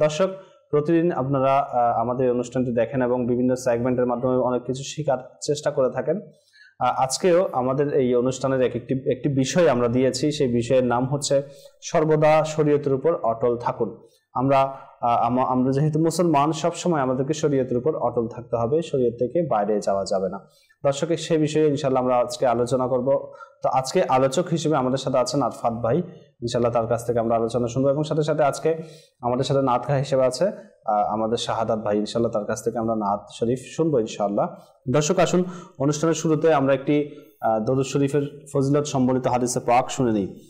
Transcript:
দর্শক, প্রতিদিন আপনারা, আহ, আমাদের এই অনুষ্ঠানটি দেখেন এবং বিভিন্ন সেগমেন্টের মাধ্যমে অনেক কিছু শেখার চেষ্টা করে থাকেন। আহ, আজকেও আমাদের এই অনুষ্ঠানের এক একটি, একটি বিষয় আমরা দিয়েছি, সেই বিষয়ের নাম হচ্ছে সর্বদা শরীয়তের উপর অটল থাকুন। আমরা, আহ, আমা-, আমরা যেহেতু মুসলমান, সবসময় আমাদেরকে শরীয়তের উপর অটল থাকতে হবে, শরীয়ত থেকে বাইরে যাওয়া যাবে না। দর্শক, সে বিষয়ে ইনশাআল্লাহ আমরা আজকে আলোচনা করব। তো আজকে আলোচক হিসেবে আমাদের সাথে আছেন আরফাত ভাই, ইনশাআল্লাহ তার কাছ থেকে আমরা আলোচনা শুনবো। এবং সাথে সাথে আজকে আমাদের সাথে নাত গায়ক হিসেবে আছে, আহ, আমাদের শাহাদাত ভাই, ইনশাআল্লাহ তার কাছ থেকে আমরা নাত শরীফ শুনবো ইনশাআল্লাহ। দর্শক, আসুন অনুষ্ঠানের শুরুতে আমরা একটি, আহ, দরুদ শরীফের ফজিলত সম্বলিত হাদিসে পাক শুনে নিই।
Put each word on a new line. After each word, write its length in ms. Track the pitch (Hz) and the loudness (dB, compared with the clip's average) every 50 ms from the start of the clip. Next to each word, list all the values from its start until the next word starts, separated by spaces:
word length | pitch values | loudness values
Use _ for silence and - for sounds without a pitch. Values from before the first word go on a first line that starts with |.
দর্শক, 280 | 151 151 151 - 190 185 190 - - - _ _ _ _ | 0 0 2 0 -2 -2 -2 -6 -16 -20 _ _ _ _
প্রতিদিন 420 | - 147 147 165 170 165 165 175 - | -2 0 2 2 2 2 2 2 0
আপনারা, 460 | - 131 135 143 135 131 135 135 139 | 0 -2 -2 0 2 2 4 4 2
আহ, 420 | 139 - - 123 120 120 - 110 | 2 0 0 2 2 2 2 2
আমাদের 260 | 117 120 123 127 131 | 0 0 0 2 2
এই 60 | 123 120 | 2 2
অনুষ্ঠানটি 420 | 123 120 - - 131 123 127 117 | 0 -2 -2 -2 -2 -2 0 0
দেখেন 280 | 117 113 - - 131 123 | 0 0 0 0 0 0
এবং 240 | 120 123 127 123 | 0 0 0 0
বিভিন্ন 280 | 120 123 123 127 127 127 | 0 0 0 2 0 0
সেগমেন্টের 520 | 123 - 127 117 117 120 127 127 123 123 | 0 0 0 0 0 0 0 0 0 0
মাধ্যমে 300 | 123 120 117 127 127 127 | 0 0 -2 0 0 0
অনেক 260 | 127 123 123 123 120 120 | 0 0 0 0 -2 -4
কিছু 220 | - 127 135 139 | -4 -8 -8 -8
শেখার 540 | - - 151 151 151 131 123 - - - _ - | -10 -8 -6 -2 -2 -2 -2 -4 -10 -16 _ -4
চেষ্টা 280 | - 147 147 - 151 | -4 -4 -2 -2 -2
করে 200 | 143 139 131 123 | 0 0 0 0
থাকেন। 300 | 123 131 120 147 165 214 - - - _ _ _ _ _ - - _ - | 0 -2 -2 -2 -4 -4 -6 -12 -18 _ _ _ _ _ -20 -20 _ -4
আহ, 220 | 120 123 - 117 | -2 -2 0 0
আজকেও 480 | 131 - - - - 185 165 175 190 - - | -2 -2 -2 0 2 4 4 4 2 2 -2
আমাদের 420 | 131 123 127 131 143 147 143 - | -2 -2 0 0 0 -2 0 0
এই 200 | 143 131 123 123 | 0 2 2 2
অনুষ্ঠানের 460 | 120 120 131 127 - - 131 135 131 | 2 2 0 -2 -2 -2 -2 0 2
এক 160 | 123 113 117 | 0 0 0
একটি, 360 | 117 - - 135 135 139 147 127 | -4 -6 -4 -4 -4 -2 -2 -4
একটি 160 | - - 151 | -2 -2 -2
বিষয় 400 | 135 139 131 - - 180 170 151 | 0 0 0 0 2 2 4 4
আমরা 200 | 127 120 120 120 | 4 2 0 0
দিয়েছি, 440 | 120 127 131 127 117 - 160 151 147 | 2 2 2 0 0 0 -2 -2 0
সেই 160 | - 143 123 | 0 0 0
বিষয়ের 360 | 117 120 117 120 135 127 123 | 0 0 0 2 2 2 2
নাম 220 | 120 120 123 131 | 2 0 -2 -2
হচ্ছে 360 | 127 147 143 143 - 143 139 139 - - - - - _ _ - | -2 -2 -4 -2 0 0 -2 -2 -4 -10 -20 -20 -20 _ _ -10
সর্বদা 640 | - - 170 156 156 156 151 156 151 156 156 151 | -4 0 0 2 4 4 4 4 4 4 4 2
শরীয়তের 500 | 156 - 160 151 147 147 143 143 143 135 | 0 0 0 2 2 2 2 2 0 0
উপর 240 | 131 135 160 170 - - | 0 2 0 0 0 0
অটল 340 | 113 113 - - 123 120 | -2 -2 0 0 0 0
থাকুন। 400 | 117 - 131 127 - 117 98 - - - - _ _ _ _ - | 0 -2 -4 -4 -4 -4 -6 -6 -10 -18 -20 _ _ _ _ -6
আমরা, 420 | 120 131 139 139 135 135 135 135 - - - - _ | -2 0 2 4 4 2 2 -2 -8 -16 -20 -10 _
আহ, 260 | - 120 120 95 107 | 0 0 2 2 2
আমা-, 180 | 120 123 127 131 | 2 2 0 0
আমরা 280 | - 127 127 123 127 131 | 0 0 0 2 2 2
যেহেতু 260 | 139 151 151 151 156 | 2 0 0 2 2
মুসলমান, 540 | 160 165 156 - 180 170 156 139 143 156 156 | 0 0 2 2 2 2 4 4 2 2 0
সবসময় 480 | 160 - 170 165 - - 180 165 147 | 0 -2 -2 -2 -2 -2 0 0 0
আমাদেরকে 320 | 131 127 127 131 135 143 156 | 0 0 0 -2 -2 -2 -2
শরীয়তের 460 | 151 - 147 143 135 127 127 123 123 | -2 0 0 2 2 0 0 -2 0
উপর 180 | 120 156 156 | 0 0 0
অটল 320 | - - 120 117 120 113 110 | 0 -2 -2 0 -2 -2 -4
থাকতে 280 | - - 113 117 117 | -6 -10 -8 -6 -4
হবে, 260 | 117 117 120 147 160 170 | -2 0 0 0 0 0
শরীয়ত 320 | - - 135 123 117 113 | -2 0 0 0 0 0
থেকে 320 | 120 123 120 - 175 170 - | 0 -2 0 0 0 0 2
বাইরে 300 | 120 107 104 101 107 104 | 2 0 2 2 0 0
যাওয়া 240 | 92 107 98 98 98 | 0 0 0 -2 -2
যাবে 240 | - 101 95 95 92 | -2 -2 -2 -2 -2
না। 120 | 95 95 - - _ _ _ _ _ _ - | -4 -8 -12 -18 _ _ _ _ _ _ -2
দর্শক, 320 | 143 139 - 170 160 170 | -2 -2 0 -2 -2 -2
সে 220 | 156 - - 170 156 | -2 -2 0 0 2
বিষয়ে 300 | 156 147 151 160 156 151 | 2 2 2 2 2 2
ইনশাআল্লাহ 340 | 139 127 147 135 131 131 123 | 2 0 0 0 0 2 2
আমরা 140 | 127 127 | 2 2
আজকে 300 | 123 120 - - - 139 | 2 2 0 -2 0 0
আলোচনা 420 | 127 117 120 123 117 135 127 127 123 | 2 2 2 0 0 0 0 0 0
করব। 460 | 135 123 120 135 139 - - - - - - - _ _ - | 0 0 2 2 0 0 -2 -6 -14 -20 -20 -20 _ _ -4
তো 60 | - | -2
আজকে 340 | - - - - - 185 175 | 0 0 -2 0 0 0 2
আলোচক 460 | - 131 131 135 135 131 180 175 180 | 2 2 2 2 2 2 0 -2 0
হিসেবে 280 | 165 156 151 151 156 | -2 -2 0 0 0
আমাদের 220 | 139 127 127 131 127 | 0 0 0 -2 -2
সাথে 200 | - 131 131 131 | -2 0 0 0
আছেন 240 | 123 123 - 143 127 | 0 0 0 0 -2
আরফাত 300 | 113 - - - 120 117 | -2 -2 -4 -4 -4 -2
ভাই, 300 | 113 117 117 131 170 180 - - - - _ _ _ 120 | -2 -2 0 0 -2 -2 -4 -10 -20 -20 _ _ _ -8
ইনশাআল্লাহ 300 | 117 - 120 120 120 120 | -4 -2 0 0 0 2
তার 140 | 120 113 | 0 0
কাছ 200 | 110 120 110 117 | 0 -2 -2 -2
থেকে 120 | - 117 117 | -2 -2 0
আমরা 180 | 113 117 117 | 0 0 0
আলোচনা 320 | 113 117 113 - 120 120 117 | 0 0 0 -2 -2 -2 -2
শুনবো। 200 | 117 135 131 139 | -2 0 0 0
এবং 140 | 139 147 151 | 0 0 -2
সাথে 200 | 156 160 160 151 | -2 -2 -2 0
সাথে 200 | 156 151 151 151 | 0 0 2 0
আজকে 400 | 139 135 - - 156 165 160 165 - - - - _ _ _ | 0 0 0 -2 -2 -2 -2 -6 -12 -18 -20 -20 _ _ _
আমাদের 240 | 113 120 123 127 135 | -4 -2 -2 0 0
সাথে 180 | - 139 139 135 | 0 0 0 2
নাত 260 | 131 123 123 - - | 2 2 0 0 0
গায়ক 100 | 143 131 | 0 0
হিসেবে 280 | 139 - 139 131 131 | 0 0 2 2 2
আছে, 240 | 127 123 - 175 208 - - - - _ _ _ | 2 2 0 -2 -2 -2 -6 -12 -20 _ _ _
আহ, 80 | - 107 | -2 0
আমাদের 440 | 104 101 - 104 110 110 110 117 | 2 2 0 0 -2 0 0 -2
শাহাদাত 420 | 113 - - 113 110 113 113 113 110 | -2 -2 -2 -2 -2 -2 -2 -2 -2
ভাই, 200 | 107 107 107 107 | -2 0 0 0
ইনশাআল্লাহ 340 | 104 104 - 120 117 113 - | 0 -2 -2 -2 -2 0 -2
তার 120 | 107 104 | -2 -4
কাছ 200 | - 110 - - | -4 -6 -4 -4
থেকে 140 | 117 113 120 | -4 -4 -2
আমরা 160 | 113 113 113 | -2 -2 -2
নাত 320 | 110 101 98 104 104 - - - - | -2 -2 -2 -2 -4 -4 -10 -8 -4
শরীফ 180 | 120 113 127 127 - - - | -2 -2 -2 -2 -6 -8 -4
শুনবো 240 | - 165 165 143 120 | -2 0 0 2 0
ইনশাআল্লাহ। 480 | 107 98 - - 104 101 101 120 160 175 175 - - - _ _ _ 127 | 0 -2 -4 -4 -4 -2 -2 -2 -2 -4 -6 -10 -20 -20 _ _ _ -2
দর্শক, 280 | 123 151 151 - 180 185 | 0 0 2 2 2 2
আসুন 260 | 170 - - 180 180 - - - - - - - | 2 2 2 2 0 0 -4 -12 -16 -18 -8 -4
অনুষ্ঠানের 360 | 135 147 147 151 165 165 160 | -2 -2 0 0 0 0 0
শুরুতে 400 | 160 - 165 156 147 156 160 156 | 0 0 0 0 2 4 4 4
আমরা 200 | 143 135 135 139 | 4 4 2 2
একটি, 360 | 135 135 151 147 147 147 147 - - - - _ _ | 2 2 0 0 0 0 -2 -6 -14 -20 -20 _ _
আহ, 240 | - 113 110 110 107 | -2 0 0 0 0
দরুদ 220 | 127 135 135 135 | 0 0 0 0
শরীফের 600 | 131 - 143 143 135 143 147 139 147 - - - - - | 0 0 0 0 0 0 0 -2 -2 -6 -12 -14 -6 -2
ফজিলত 320 | 139 135 135 143 147 147 | 0 0 2 2 0 0
সম্বলিত 420 | - - 135 127 127 131 127 127 | 0 0 0 2 2 2 0 0
হাদিসে 340 | 123 123 123 123 120 - 127 | 0 0 0 0 -2 -2 -2
পাক 300 | - 120 120 123 131 - | 0 2 2 2 2 0
শুনে 220 | - - 131 117 110 | -2 -2 0 0 2
নিই। 280 | 104 95 85 - - - - | 0 -2 -4 -6 -12 -20 -20